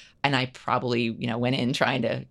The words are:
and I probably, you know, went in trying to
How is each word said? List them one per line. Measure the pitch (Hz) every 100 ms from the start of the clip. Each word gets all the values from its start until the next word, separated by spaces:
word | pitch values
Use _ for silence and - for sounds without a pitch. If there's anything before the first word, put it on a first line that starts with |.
| - _
and | 143 135
I | 127
probably, | - - 123 123 120
you | 117 110 120
know, | 117
went | 123 135
in | 123
trying | 139 117 131
to | 113 123 127